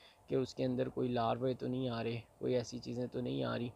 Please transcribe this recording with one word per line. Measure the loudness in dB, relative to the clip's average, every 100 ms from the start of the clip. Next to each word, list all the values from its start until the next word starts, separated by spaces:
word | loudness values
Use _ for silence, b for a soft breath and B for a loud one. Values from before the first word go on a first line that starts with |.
| B B -2
कि | 0
उसके | 0 0
अंदर | 0 2 0
कोई | 0 0
लार्वा | 4 4 4 2
तो | 0 0
नहीं | 0 0
आ | 0
रहे, | -2 -2
कोई | -6 -4 2
ऐसी | 2 0 -6
चीज़ें | -6 -4 -4
तो | -2
नहीं | -2 -2
आ | 0 -2
रही। | -4